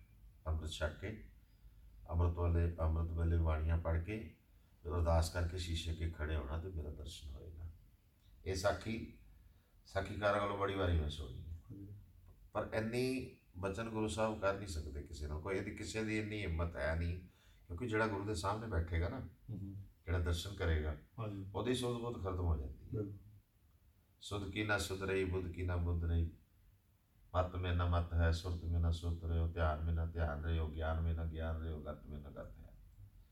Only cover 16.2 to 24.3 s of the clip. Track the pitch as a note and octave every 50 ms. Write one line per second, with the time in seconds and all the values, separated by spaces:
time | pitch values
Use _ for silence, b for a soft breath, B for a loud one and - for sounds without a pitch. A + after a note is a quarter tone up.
16.2 | G#2+ G#2 G#2+ G#2 G2+ F#2 E2 E2 E2+ E2+ - - - D#2 D#2+ E2+ E2+ E2+ F2 E2+
17.2 | - B B B B B B B B - F2 F2 B2+ A#2+ G#2+ G#2+ A2+ G#2+ G2+ G2
18.2 | G2+ G#2 G#2+ F2+ - F#2+ - G#2+ - - - E2+ E2 - F2 E2 E2 E2+ - -
19.2 | E2 - - - - - A2 F#2 F#2+ F#2+ F#2+ G2 - - - _ - - E2 E2
20.2 | E2 E2 E2 E2 - G2 G2+ - D#2+ E2 D#2+ D2+ D2+ D#2 D2+ - - - - -
21.2 | A#2 G#2+ G2+ G2 F#2+ F#2+ - G2 G#2+ B2 B2+ A#2+ B2 A#2+ A#2+ A#2 A#2 A#2+ - -
22.2 | F#2 F#2+ F2 F2 F2 E2+ D#2 C#2 C2 B1+ - - - - - A2+ G#2 G2+ - -
23.2 | - - - - - _ _ _ _ - _ - _ - _ _ _ _ _ -
24.2 | - -